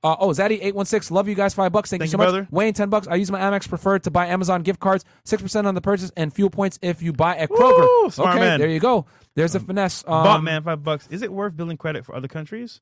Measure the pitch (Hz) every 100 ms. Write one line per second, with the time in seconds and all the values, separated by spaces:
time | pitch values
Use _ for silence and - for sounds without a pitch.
0 | 156 160 190 147 202 220 190 196 196 214
1 | - 175 196 202 202 196 190 190 202 185
2 | 160 156 180 190 190 156 220 208 202 214
3 | 185 175 196 190 196 202 - 170 196 196
4 | 180 156 175 180 180 185 170 190 196 190
5 | - _ - 214 196 214 202 185 185 202
6 | 180 - 156 - 196 - 196 - 180 170
7 | 165 143 165 165 160 440 494 508 508 494
8 | 415 - 165 180 185 151 151 160 220 233
9 | 147 _ _ - 165 180 113 190 190 -
10 | - 160 165 156 160 156 156 160 147 151
11 | - 170 226 190 202 156 170 165 160 151
12 | - - 131 156 156 220 240 -